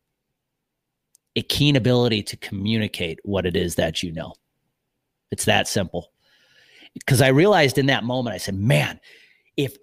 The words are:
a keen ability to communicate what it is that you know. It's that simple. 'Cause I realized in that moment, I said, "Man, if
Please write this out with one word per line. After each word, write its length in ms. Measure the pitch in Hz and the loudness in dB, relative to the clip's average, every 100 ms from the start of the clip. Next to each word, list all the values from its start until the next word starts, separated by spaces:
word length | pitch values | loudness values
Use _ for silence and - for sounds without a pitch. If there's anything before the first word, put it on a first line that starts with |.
| _ _ _ _ _ _ _ _ _ _ _ _ _ 117 | _ _ _ _ _ _ _ _ _ _ _ _ _ -10
a 80 | |
keen 320 | - - 143 139 | -6 0 2 2
ability 480 | 117 123 120 110 | 2 2 2 0
to 140 | - - | -4 -12
communicate 840 | - 98 101 113 107 - 85 80 | -10 -6 -2 -2 -2 -6 -8 -8
what 220 | - 98 90 | -4 -2 0
it 100 | 87 | -2
is 200 | 90 - | -2 -2
that 260 | 82 - | -2 -2
you 100 | 90 | -8
know. 220 | 82 76 - _ _ _ _ _ _ _ _ - | -8 -12 -16 _ _ _ _ _ _ _ _ -12
It's 160 | 104 - | -6 0
that 220 | 101 101 | 0 0
simple. 440 | 107 90 85 - _ _ _ _ _ _ - - - - | -2 -2 -6 -10 _ _ _ _ _ _ -20 -20 -10 0
'Cause 160 | 131 | 4
I 60 | 135 | 6
realized 500 | 135 190 185 139 127 | 6 6 4 4 2
in 80 | 135 | 0
that 180 | 123 | 0
moment, 300 | 113 127 120 | -2 -4 -4
I 40 | 92 | -6
said, 180 | - 95 | -6 -2
"Man, 440 | 107 147 131 - _ - _ _ _ - | 2 2 0 -6 _ -20 _ _ _ -6
if 200 | 139 - | -6 -6